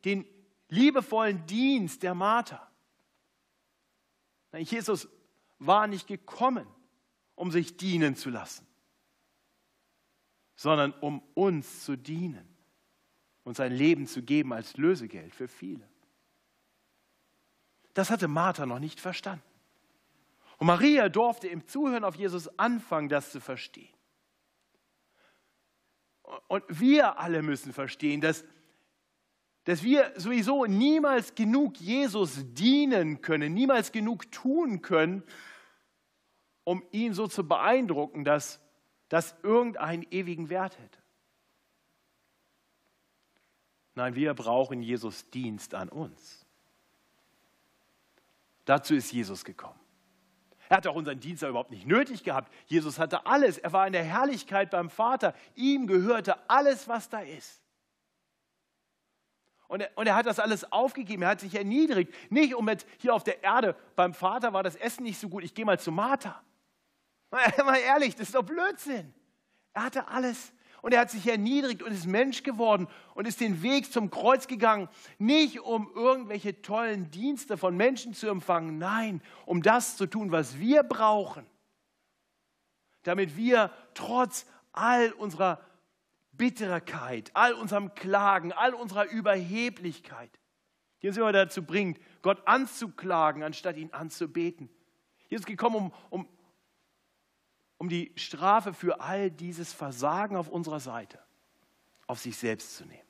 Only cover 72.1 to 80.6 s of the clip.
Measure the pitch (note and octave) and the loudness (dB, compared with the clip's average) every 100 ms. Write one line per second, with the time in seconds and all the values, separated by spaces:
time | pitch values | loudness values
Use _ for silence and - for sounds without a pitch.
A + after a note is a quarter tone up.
72.1 | G3+ C4+ B3 - A3+ A3+ G#3 F3+ - - | 2 2 0 -6 0 2 2 0 -10 -16
73.1 | - A3 - A3+ E3+ G#3 C#4 - A#3+ G3+ | -8 -8 -2 -2 0 2 0 0 -2 -2
74.1 | - G#3+ C4 - B3 A3+ G#3 F3+ - - | 2 4 4 2 2 2 2 -2 -12 -20
75.1 | - G#3+ D4+ D4 - - A3+ G#3 G#3+ B3 | -2 4 6 4 0 -4 -4 -4 0 2
76.1 | C4 G#3+ G#3 G3+ G3 - G#3+ A#3 G#3 E3 | 2 -2 -6 -6 -8 -4 -2 -2 -4 -6
77.1 | E3 C4 C#4 - G3 F#3 F3 A#3+ B3+ A#3+ | -6 -4 -4 -6 -2 -2 4 2 2 -8
78.1 | G3+ G#3+ F#3+ D#3+ E3+ D#3+ D#3 F3+ A3 A3 | -6 -4 -4 0 0 0 -6 -2 -2 -2
79.1 | F3 - - - F3 F#3 A#3+ - - F#3+ | -6 -10 -20 -2 4 6 4 2 -4 -4
80.1 | A3 G3+ D#3+ C3 C3 | -4 -2 -2 -2 -4